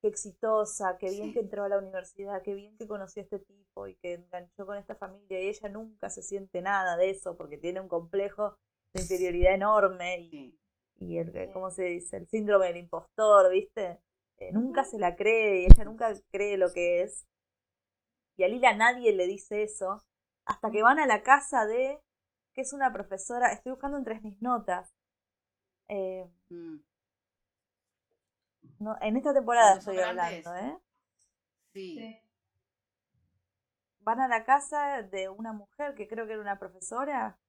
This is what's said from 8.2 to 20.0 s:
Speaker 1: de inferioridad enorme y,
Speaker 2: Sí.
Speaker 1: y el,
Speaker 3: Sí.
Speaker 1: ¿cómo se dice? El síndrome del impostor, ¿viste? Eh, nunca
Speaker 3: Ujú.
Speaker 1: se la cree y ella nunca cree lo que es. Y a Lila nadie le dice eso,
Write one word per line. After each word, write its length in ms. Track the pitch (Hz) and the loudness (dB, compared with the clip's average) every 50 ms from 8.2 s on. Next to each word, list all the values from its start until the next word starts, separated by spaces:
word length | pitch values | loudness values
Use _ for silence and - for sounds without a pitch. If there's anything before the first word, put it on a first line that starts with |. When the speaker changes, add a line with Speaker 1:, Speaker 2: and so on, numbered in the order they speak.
| 196 202 - - 214 202 202 _ _ _ _ _ _ _ | -2 -2 -4 -4 -6 -6 -6 _ _ _ _ _ _ _
Speaker 1:
de 100 | _ 185 | _ -8
inferioridad 520 | 175 170 190 180 180 180 175 175 180 185 196 | -4 -2 0 0 0 0 4 6 6 6 6
enorme 640 | 196 196 214 214 214 202 185 185 180 175 180 180 175 | 4 2 4 4 6 4 4 2 -2 -8 -8 -8 -8
y, 100 | 170 165 | -10 -16
Speaker 2:
Sí. 280 | 156 143 135 123 - _ _ _ _ _ _ _ _ _ | -18 -18 -18 -18 -20 _ _ _ _ _ _ _ _ _
Speaker 1:
y 180 | 190 175 170 165 | -12 -6 -6 -6
el, 140 | 165 170 | -6 -6
Speaker 3:
Sí. 200 | 170 175 185 196 | -8 -10 -10 -8
Speaker 1:
¿cómo 180 | 190 190 185 190 | -8 -8 -8 -8
se 140 | 185 - 185 | -6 -6 -6
dice? 320 | 180 175 175 - - - | -4 -4 -8 -10 -10 -12
El 100 | 190 170 _ | -12 -10 _
síndrome 380 | - 220 214 208 208 190 185 | -4 -4 2 4 6 6 6
del 120 | 180 170 175 | 4 0 -6
impostor, 720 | 175 170 - 160 - _ _ - 220 214 208 202 185 180 | -8 -10 -10 -10 -10 _ _ 2 8 10 10 10 10 8
¿viste? 480 | 185 190 208 - _ 226 196 175 170 - _ _ _ _ _ _ _ _ | 6 4 0 -2 _ -8 -8 -8 -8 -14 _ _ _ _ _ _ _ _
Eh, 120 | 196 180 | -12 -4
nunca 280 | 175 214 240 269 - 285 | -2 -2 -2 0 0 0
Speaker 3:
Ujú. 80 | 269 269 | -2 -2
Speaker 1:
se 80 | - 208 | -2 0
la 160 | 180 175 175 | 0 0 0
cree 460 | - 202 208 226 226 220 208 196 185 | 2 2 4 4 4 4 4 2 4
y 40 | 180 | 6
ella 180 | 190 - - 214 | 4 4 4 2
nunca 280 | 202 220 220 240 226 208 - _ _ | -8 -8 -6 -6 -6 -6 -8 _ _
cree 240 | - 196 202 208 202 | -8 -6 -6 -4 -2
lo 160 | 196 185 180 | -2 -2 -2
que 300 | 180 175 175 175 175 175 | -2 -4 -4 -2 -2 -2
es. 240 | 180 - - - - _ _ _ _ _ _ _ _ _ _ _ _ _ _ _ _ _ _ _ _ _ _ | -4 -6 -10 -18 -20 _ _ _ _ _ _ _ _ _ _ _ _ _ _ _ _ _ _ _ _ _ _
Y 60 | - | 0
a 60 | 185 180 | 0 0
Lila 260 | 214 254 247 240 208 | 2 4 4 4 4
nadie 380 | 208 226 240 247 247 247 226 | 6 4 4 4 4 2 2
le 140 | 202 190 180 180 | 4 4 0 0
dice 340 | 202 196 - - 208 208 | -2 -6 -8 -6 -4 -4
eso, 400 | 214 214 214 - 190 185 202 214 | -4 -4 -6 -8 -6 -6 -6 -8